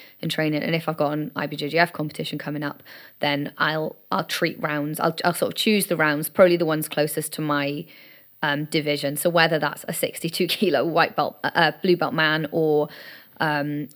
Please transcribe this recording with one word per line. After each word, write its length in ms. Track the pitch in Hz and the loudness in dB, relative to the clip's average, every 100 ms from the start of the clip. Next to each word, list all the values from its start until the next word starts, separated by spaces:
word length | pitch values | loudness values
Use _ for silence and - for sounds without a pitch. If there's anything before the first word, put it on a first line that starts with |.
| - _ | -20 _
in 100 | 165 | -6
training. 320 | 156 156 151 | -2 0 0
And 120 | - | 0
if 140 | 165 165 | -2 -2
I've 80 | 160 | -2
got 160 | 147 | 0
an 200 | 151 151 - | 0 -4 -6
I 100 | 147 | -6
B 80 | 151 | -6
J 120 | 147 | -2
J 80 | 156 | 2
F 160 | 175 | 2
competition 460 | - 156 - 156 151 | 2 -6 -6 -8 -8
coming 240 | - 147 | -8 -6
up, 200 | 147 - - - - - | -6 -10 -16 -20 -20 -4
then 320 | 143 143 147 - | -2 -2 -4 -2
I'll, 360 | 156 156 156 - _ | -2 0 -4 -8 _
I'll 140 | 190 | -4
treat 340 | 175 - 165 - | -2 -2 -2 -2
rounds. 400 | 160 151 147 156 | -4 -2 -4 -2
I'll, 140 | 165 160 | -2 0
I'll 120 | 180 | -2
sort 180 | 170 - | 0 -2
of 40 | - | 0
choose 280 | - 208 190 | 2 2 2
the 100 | 165 | 2
rounds, 320 | 156 147 156 | 2 2 -2
probably 260 | - 185 175 | 6 6 6
the 80 | |
ones 240 | 165 156 151 | 2 0 -2
closest 460 | - 151 156 151 | 0 0 -2 -6
to 80 | - | -4
my, 420 | 156 143 143 147 170 - - - _ _ | 0 0 0 -4 -10 -18 -20 -20 _ _
um, 220 | 151 143 | -2 -2
division. 540 | 151 202 151 147 143 147 | 0 0 0 -2 -2 0
So 100 | 175 | 2
whether 300 | 170 160 156 | 4 4 4
that's 260 | 143 - - | -2 -4 -8
a 60 | |
sixty-two 540 | 170 - - 165 - - | -4 -4 -4 -6 -2 -2
kilo 360 | - 190 135 151 | 2 2 2 2
white 280 | 165 156 | 2 2
belt, 220 | - 143 - | 0 -4 -2
uh, 280 | 147 - 160 - | -2 2 2 2
blue 160 | 190 175 | 2 2
belt 160 | 147 | 2
man 320 | 156 156 156 160 | 2 2 2 0
or, 360 | 170 156 151 151 - - - - - | 0 2 2 0 -4 -18 -20 -20 -4
um, 500 | 160 147 147 147 147 | -2 0 -2 -4 -6